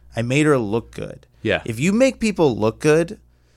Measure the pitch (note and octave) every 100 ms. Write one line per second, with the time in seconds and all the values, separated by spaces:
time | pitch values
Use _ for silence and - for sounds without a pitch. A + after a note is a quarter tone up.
0 | - A#2 A#2+ C#3 D#3 C3+ G#2 A2+ - -
1 | - - _ _ A2 F2+ - A2+ E3 G#3+
2 | C4+ - A3 F#3+ D#3 G2+ A2 A2 D3+ D3+
3 | E3+ G#3+ _ _ _